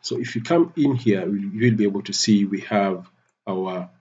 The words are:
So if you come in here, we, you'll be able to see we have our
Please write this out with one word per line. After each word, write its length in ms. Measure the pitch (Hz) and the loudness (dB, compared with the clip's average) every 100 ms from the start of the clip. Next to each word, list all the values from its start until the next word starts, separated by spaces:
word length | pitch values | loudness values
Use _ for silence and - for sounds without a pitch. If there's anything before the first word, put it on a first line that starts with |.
So 140 | - 123 | -8 -6
if 160 | 120 120 | -6 -6
you 60 | |
come 320 | 113 170 170 - | 0 2 2 2
in 200 | 143 131 | 0 2
here, 300 | 117 98 90 | 2 0 0
we, 100 | 101 98 | -4 -4
you'll 240 | 101 120 110 | 0 2 4
be 60 | |
able 180 | 104 98 | 2 0
to 100 | 95 | -6
see 300 | 98 - 104 101 | -4 4 4 4
we 160 | 95 | -2
have 460 | - 104 101 90 - _ _ _ - | -2 0 0 -2 -8 _ _ _ -8
our 420 | 92 92 92 90 _ | -4 -4 -6 -10 _